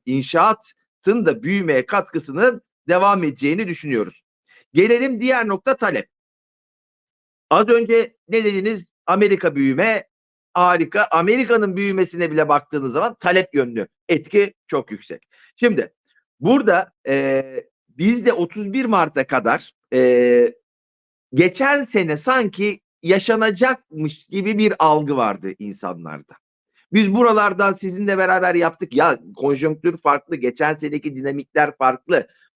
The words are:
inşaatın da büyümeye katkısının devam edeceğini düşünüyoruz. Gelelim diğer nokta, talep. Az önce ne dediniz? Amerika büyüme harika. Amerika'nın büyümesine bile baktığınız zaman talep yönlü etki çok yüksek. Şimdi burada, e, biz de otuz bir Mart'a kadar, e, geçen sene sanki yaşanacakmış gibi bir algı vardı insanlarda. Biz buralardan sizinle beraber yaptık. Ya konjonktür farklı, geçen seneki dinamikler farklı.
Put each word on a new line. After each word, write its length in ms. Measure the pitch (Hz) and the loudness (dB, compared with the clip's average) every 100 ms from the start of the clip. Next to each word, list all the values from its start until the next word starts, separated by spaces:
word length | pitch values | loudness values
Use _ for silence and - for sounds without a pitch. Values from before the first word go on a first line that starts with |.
| - | -6
inşaatın 1200 | 131 131 165 196 220 - _ _ _ - 233 233 | -4 -2 2 2 2 -6 _ _ _ -2 0 0
da 180 | 113 | -2
büyümeye 420 | 127 202 170 135 127 | -2 -2 0 -2 0
katkısının 760 | 202 185 160 147 143 247 233 - _ - | -4 -4 -8 -8 -2 -2 -2 -10 _ -2
devam 360 | 180 196 202 | 0 2 0
edeceğini 440 | 160 135 143 175 202 | -2 -4 -4 -4 -6
düşünüyoruz. 560 | 165 151 120 92 - _ _ _ _ _ | -8 -6 -4 -6 -10 _ _ _ _ _
Gelelim 480 | 143 208 240 269 233 | 0 2 2 0 -2
diğer 260 | 254 254 220 | -2 -2 -2
nokta, 300 | 190 - 262 | -4 -2 -2
talep. 320 | 208 135 - _ _ _ _ _ _ _ _ _ _ _ _ _ _ | -2 -4 -8 _ _ _ _ _ _ _ _ _ _ _ _ _ _
Az 200 | 170 214 | 2 4
önce 460 | 233 226 226 226 _ _ | 2 2 0 0 _ _
ne 140 | 226 | -2
dediniz? 420 | 214 196 202 214 175 _ - | 0 -2 -4 -6 -10 _ -2
Amerika 500 | 190 208 196 175 143 | 2 2 2 0 0
büyüme 520 | 135 135 214 220 - _ _ _ _ | 0 0 0 -2 -6 _ _ _ _
harika. 540 | 175 180 180 160 208 208 | 0 2 2 0 -2 0
Amerika'nın 680 | 165 180 240 233 233 202 185 | 2 2 0 2 0 0 -2
büyümesine 540 | 202 190 180 170 170 | -2 -2 -2 -2 -2
bile 180 | 156 151 | 0 0
baktığınız 440 | 147 - 147 135 | 0 -2 -6 -4
zaman 220 | 123 220 226 | -2 -4 -2
talep 360 | 180 185 185 143 | 0 2 2 -2
yönlü 320 | 123 113 98 _ - | -2 -4 -8 _ -4
etki 440 | 160 160 208 202 - - | -4 0 0 0 -4 -8
çok 240 | 147 - | -6 -6
yüksek. 320 | 104 - - _ _ _ _ | -12 -14 -18 _ _ _ _
Şimdi 380 | 240 170 92 _ _ _ _ _ | 0 0 -4 _ _ _ _ _
burada, 520 | 151 269 214 180 185 _ - | 0 2 2 0 -2 _ -4
e, 360 | 139 139 135 135 131 - _ _ | -2 0 -2 -4 -10 -16 _ _
biz 360 | 127 190 240 208 | -2 0 2 2
de 80 | |
otuz 400 | 202 170 214 202 | 0 -2 -6 -6
bir 120 | 226 247 | -4 0
Mart'a 420 | 208 151 143 135 | 0 0 -2 -2
kadar, 440 | 131 113 131 - _ _ | -2 0 -2 -4 _ _
e, 600 | 127 127 123 123 123 120 - _ _ _ _ _ _ _ | 2 4 4 4 4 4 0 _ _ _ _ _ _ _
geçen 500 | 131 180 180 269 285 | 0 0 0 0 0
sene 340 | 254 208 170 151 | -2 -2 -2 -2
sanki 640 | 254 262 214 - 208 196 _ _ | -2 0 -2 -4 -4 -4 _ _
yaşanacakmış 1200 | 165 190 196 220 220 185 254 262 _ 156 151 151 _ | -2 0 0 0 0 0 0 -2 _ -8 -8 -8 _
gibi 320 | 196 196 214 | -6 -4 0
bir 160 | 214 - | 0 2
algı 380 | 160 151 147 139 | 2 2 0 -2
vardı 360 | 113 98 95 - | -2 -4 -8 -12
insanlarda. 760 | 104 92 92 87 80 76 - - _ _ _ _ _ | -14 -12 -12 -12 -14 -16 -18 -20 _ _ _ _ _
Biz 200 | 202 202 | 0 2
buralardan 600 | 208 240 214 208 185 202 | 4 4 4 2 2 0
sizinle 440 | 190 190 185 202 190 | 0 -6 -4 -2 0
beraber 380 | 185 185 180 175 | 2 2 2 2
yaptık. 400 | 165 165 180 127 | 0 -2 -4 0
Ya 240 | 165 123 87 98 | 2 0 -6 -6
konjonktür 640 | 139 139 156 156 170 170 | -2 0 -2 -2 -4 -2
farklı, 380 | 147 143 - 160 | 0 -2 -2 -6
geçen 380 | 123 123 151 | -4 -2 -2
seneki 420 | 151 151 147 151 131 | -2 -6 -8 -8 -8
dinamikler 600 | 135 139 135 151 147 - | -8 -8 -4 0 0 0
farklı. 500 | 131 127 - 165 - _ _ | -2 -2 -2 -2 -2 _ _